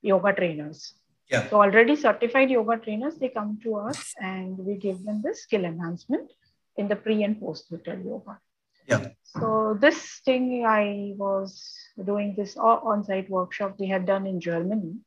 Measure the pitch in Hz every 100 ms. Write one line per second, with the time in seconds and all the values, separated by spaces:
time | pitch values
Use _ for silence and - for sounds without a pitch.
0 | 214 190 196 196 175 151 147 156 - _
1 | _ _ _ 123 - 208 202 202 233 294
2 | 226 208 233 269 269 254 214 233 226 214
3 | 269 330 254 226 208 214 226 208 208 285
4 | - - 190 190 185 190 185 202 196 185
5 | 202 214 254 453 - 214 175 165 170 170
6 | - 311 - _ _ _ _ - 202 202
7 | 220 214 208 214 175 156 - 165 - 190
8 | 185 - - 202 _ _ _ _ - 113
9 | - - _ - 226 220 214 214 277 -
10 | - - - 254 254 247 233 220 208 202
11 | 202 196 196 196 196 190 - - - -
12 | 190 202 208 196 202 - 226 226 226 208
13 | 208 190 190 190 185 - 202 196 196 190
14 | 185 196 196 185 165 170 180 214 170 214